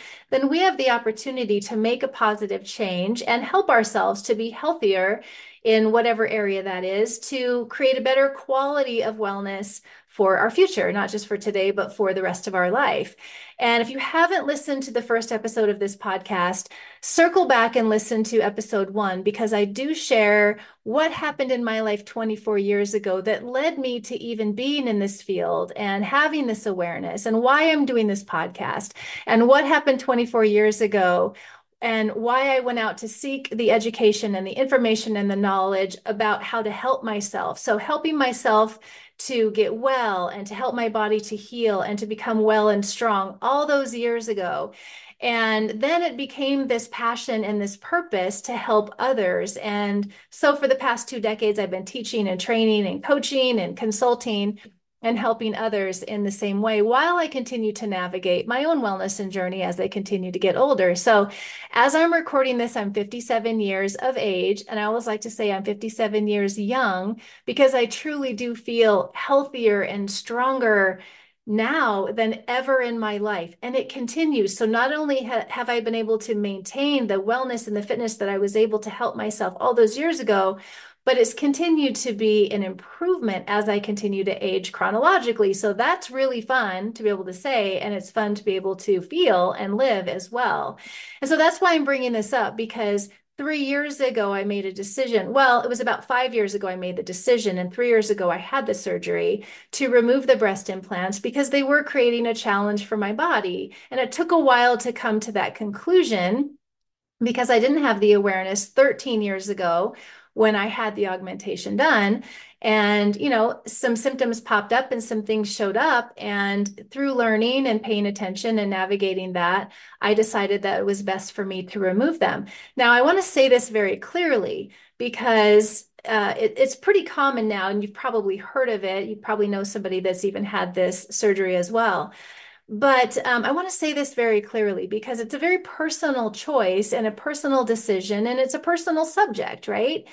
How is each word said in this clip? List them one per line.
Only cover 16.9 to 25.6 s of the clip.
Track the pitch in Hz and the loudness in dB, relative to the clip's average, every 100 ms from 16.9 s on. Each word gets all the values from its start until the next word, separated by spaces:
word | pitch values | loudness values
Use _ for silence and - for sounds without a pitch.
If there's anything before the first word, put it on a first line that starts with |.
| - | -12
circle | - - 339 349 330 | 0 4 6 6 6
back | 247 226 240 | 4 4 2
and | 226 | 2
listen | 214 220 220 220 | 2 0 -2 0
to | 226 | 2
episode | 202 208 208 208 196 | 0 -2 -4 -2 -2
one, | 202 202 185 | -2 -2 -2
because | 196 202 220 | -2 -2 0
I | 214 202 | 0 0
do | 208 277 | -2 -4
share | 320 - 233 208 208 208 214 - _ | -4 2 4 6 6 4 2 -8 _
what | 220 254 320 | -2 0 0
happened | 320 302 294 262 | -2 -6 -4 -2
in | 247 | -2
my | 233 220 | -2 -2
life | 220 208 202 | -2 -4 -6
twenty-four | 233 220 214 220 208 | -6 -4 -4 -2 0
years | 196 202 202 | 2 0 0
ago | 208 196 185 | -2 0 -2
that | 190 202 240 | 0 -2 -2
led | 254 311 277 | -2 -2 -2
me | 254 240 | -4 -6
to | - 247 | -8 -10
even | 233 220 214 208 | -6 -4 -2 -2
being | 269 294 254 | -2 -2 0
in | 208 | 0
this | 196 202 | -2 -4
field | - 185 170 170 | -4 -2 0 -2